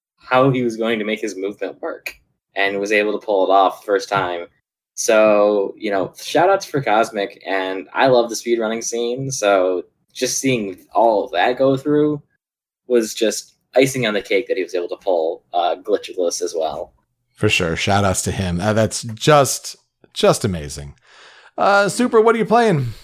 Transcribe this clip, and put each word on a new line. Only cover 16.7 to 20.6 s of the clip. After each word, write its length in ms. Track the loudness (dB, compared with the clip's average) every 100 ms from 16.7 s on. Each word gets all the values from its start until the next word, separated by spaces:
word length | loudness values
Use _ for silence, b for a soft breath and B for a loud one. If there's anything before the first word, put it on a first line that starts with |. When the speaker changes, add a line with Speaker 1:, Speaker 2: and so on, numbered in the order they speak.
| -6 -12 _ _ _ _ -4
Speaker 2:
For 120 | 0
sure. 280 | 0 -2 -2
Shout 260 | 0 2
outs 180 | 2 0
to 80 | -4
him. 280 | -4 -4 -2
Uh, 140 | 0
that's 300 | 0 0 -2
just, 720 | -10 -4 4 4 4 -2 -10 -18 _ _ _
just 300 | 0 2 2
amazing. 500 | 0 -4